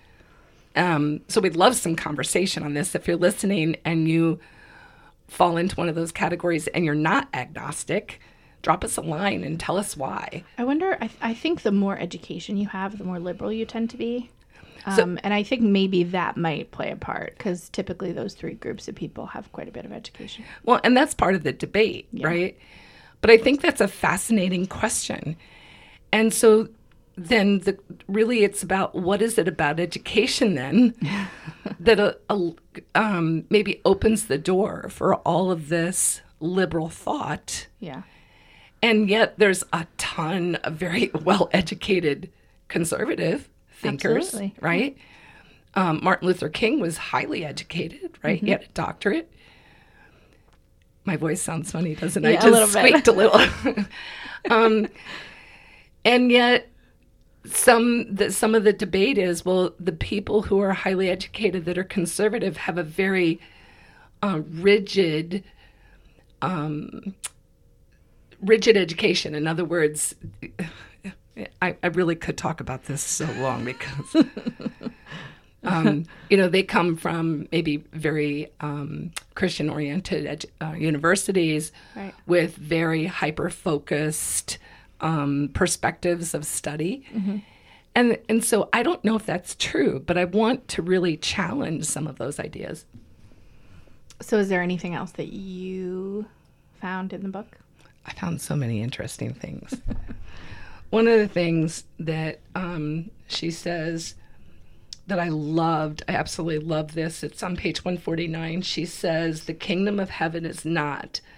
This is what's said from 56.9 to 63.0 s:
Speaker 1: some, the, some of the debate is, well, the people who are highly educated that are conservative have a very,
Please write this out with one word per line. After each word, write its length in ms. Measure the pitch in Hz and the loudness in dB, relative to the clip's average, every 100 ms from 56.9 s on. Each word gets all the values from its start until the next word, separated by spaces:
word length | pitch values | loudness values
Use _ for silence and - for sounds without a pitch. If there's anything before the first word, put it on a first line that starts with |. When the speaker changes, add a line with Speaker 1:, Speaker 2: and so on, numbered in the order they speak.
| _ _ _ _ _ - | _ _ _ _ _ -8
Speaker 1:
some, 680 | - - 233 240 240 226 | 4 8 8 6 2 0
the, 180 | 196 202 | 0 0
some 240 | 196 220 220 | 2 4 6
of 80 | 208 | 6
the 80 | |
debate 440 | 202 190 190 220 202 | 4 0 2 4 4
is, 280 | 180 170 185 | 2 0 2
well, 280 | 185 180 - | 2 2 -2
the 120 | 180 | -4
people 500 | 165 - 208 196 208 | -4 -4 -4 0 0
who 160 | - 196 | 2 2
are 140 | 202 | 2
highly 360 | 185 190 185 190 | 0 0 0 0
educated 540 | 185 - - 214 180 165 | -2 -6 -4 -2 -2 -2
that 120 | 180 | -4
are 60 | 185 | -4
conservative 720 | 202 170 - 208 233 190 156 | -2 -2 0 0 0 -2 -4
have 200 | - 165 | -4 -4
a 60 | |
very, 560 | 156 160 | -4 -2